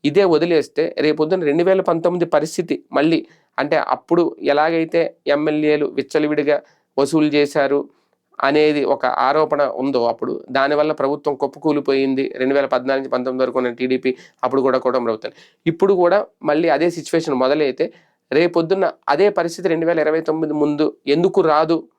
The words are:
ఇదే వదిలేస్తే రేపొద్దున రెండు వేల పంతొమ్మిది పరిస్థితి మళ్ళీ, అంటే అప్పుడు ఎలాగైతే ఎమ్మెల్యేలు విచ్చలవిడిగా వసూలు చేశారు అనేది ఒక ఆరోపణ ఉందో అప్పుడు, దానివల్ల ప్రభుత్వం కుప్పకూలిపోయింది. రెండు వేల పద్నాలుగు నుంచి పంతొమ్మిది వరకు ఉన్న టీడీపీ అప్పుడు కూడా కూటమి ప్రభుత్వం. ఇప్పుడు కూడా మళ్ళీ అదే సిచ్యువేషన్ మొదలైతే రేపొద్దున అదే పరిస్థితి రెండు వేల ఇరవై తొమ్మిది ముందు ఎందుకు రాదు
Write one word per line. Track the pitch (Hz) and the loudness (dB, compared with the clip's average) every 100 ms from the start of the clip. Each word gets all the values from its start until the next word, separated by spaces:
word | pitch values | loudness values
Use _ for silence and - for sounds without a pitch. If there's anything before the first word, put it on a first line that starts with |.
ఇదే | 147 156 | 0 2
వదిలేస్తే | 190 156 175 160 - - 160 - | 4 2 2 0 0 -4 -4 0
రేపొద్దున | 147 151 156 190 | -2 0 0 0
రెండు | 156 151 | 0 2
వేల | 175 190 | 2 2
పంతొమ్మిది | 185 170 175 180 | 2 0 0 0
పరిస్థితి | 170 156 156 - 170 147 _ | 0 0 0 -6 -4 -6 _
మళ్ళీ, | 135 156 165 160 _ _ - | 0 2 0 -4 _ _ -8
అంటే | 143 156 | -2 -2
అప్పుడు | - - _ 170 170 - | -2 -6 _ 0 0 -2
ఎలాగైతే | 143 143 156 165 160 170 160 - - | 0 2 2 0 0 -2 -2 -4 -2
ఎమ్మెల్యేలు | 143 151 151 151 151 147 | 0 0 0 0 0 -2
విచ్చలవిడిగా | 135 - 156 151 151 143 143 - _ _ - | -4 -4 -2 0 -2 0 -2 -4 _ _ -2
వసూలు | 139 156 151 | 0 2 2
చేశారు | 147 147 151 139 143 - _ _ _ _ - | 2 0 0 0 0 -4 _ _ _ _ -4
అనేది | 135 151 151 147 | 0 4 2 2
ఒక | - 143 123 | 0 0 -2
ఆరోపణ | - 131 147 156 147 139 | 0 0 0 0 0 -2
ఉందో | - 135 131 117 | -2 -2 0 -2
అప్పుడు, | 113 127 - - | -2 -6 -8 -4
దానివల్ల | 131 139 147 151 | -2 0 0 0
ప్రభుత్వం | 151 139 143 147 | 0 -2 -2 -4
కుప్పకూలిపోయింది. | 139 143 147 160 147 143 135 135 131 135 - | -2 -6 -2 -2 0 0 0 0 0 -4 -2
రెండు | 131 | 0
వేల | 139 135 | 0 0
పద్నాలుగు | 131 127 135 | -2 0 -4
నుంచి | 131 | -2
పంతొమ్మిది | 127 127 127 127 | -4 -4 -2 -2
వరకు | 127 | 0
ఉన్న | 123 | -4
టీడీపీ | 120 127 131 131 127 - _ | -4 -2 0 -2 -4 -12 _
అప్పుడు | 127 135 | -2 0
కూడా | 131 127 | 2 0
కూటమి | 127 127 | 0 -2
ప్రభుత్వం. | 117 110 - - - _ 165 | -2 -4 -8 -14 -20 _ -6
ఇప్పుడు | 165 196 | 0 2
కూడా | 190 175 175 - _ | 4 4 2 0 _
మళ్ళీ | 156 151 160 | -2 0 2
అదే | 147 170 | 2 0
సిచ్యువేషన్ | 170 127 165 160 | -2 -4 -4 -2
మొదలైతే | 131 131 151 143 - 170 - _ _ _ | 0 0 2 0 -2 -6 -6 _ _ _
రేపొద్దున | 139 175 170 165 196 175 - - | 0 2 0 0 0 0 -4 -2
అదే | 147 202 | 2 2
పరిస్థితి | 202 170 170 180 | 2 -4 -4 -2
రెండు | 165 165 | 0 0
వేల | 165 | 0
ఇరవై | 151 160 | 0 -2
తొమ్మిది | 160 160 156 | -2 -4 -2
ముందు | 156 151 147 156 - - | 0 -2 0 -2 -2 -2
ఎందుకు | 151 185 185 | 0 2 2
రాదు | 165 151 160 165 - | 2 2 2 -2 -4